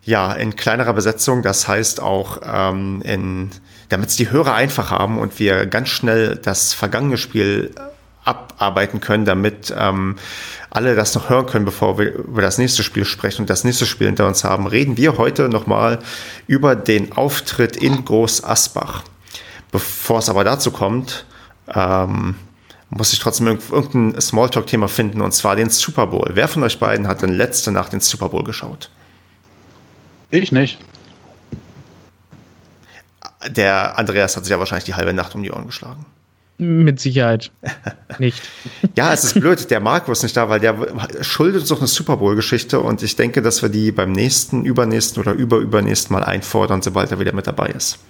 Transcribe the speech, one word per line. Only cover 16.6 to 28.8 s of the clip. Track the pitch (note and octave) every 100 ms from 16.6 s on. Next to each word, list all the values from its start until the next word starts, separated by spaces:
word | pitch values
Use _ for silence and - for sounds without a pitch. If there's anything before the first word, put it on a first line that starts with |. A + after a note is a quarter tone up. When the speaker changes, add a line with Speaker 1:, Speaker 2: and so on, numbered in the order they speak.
| C#3+
Speaker 1:
den | B2 G2 G#2+ G2
Auftritt | - C#3 C#3+ - - A#2 -
in | C3+ C3+ B2
Groß | A2 A2+ -
Asbach. | - - - - - - - - - - - - -
Bevor | G#2+ - - - A2+
es | G#2+
aber | G2
dazu | G2+ C#3 C3
kommt, | - G2 A#2 C#3 - - - - _ -
ähm, | - F#2 F#2+ F#2 G2+ F#2+ G2+ - - _ - _
muss | G#2 A2+
ich | -
trotzdem | - A2 A#2
irg-, | A2 -
irgendein | C#3+ C#3+ B2+ A2 A2
Smalltalk-Thema | - A2 B2 A#2+ - A#2 G2+
finden, | - G#2+ G#2+
und | G2
zwar | - G#2 G2+
den | A2+
Super | - - D3+ G2+
Bowl. | F2+ -
Wer | F#2 D3
von | D#3+
euch | B2 -
beiden | G#2+ A2 G2+
hat | F#2
denn | F#2
letzte | F2+ B2 - -
Nacht | G2 F#2
den | G2+
Super | - - F#2
Bowl | -
geschaut? | - A2 - -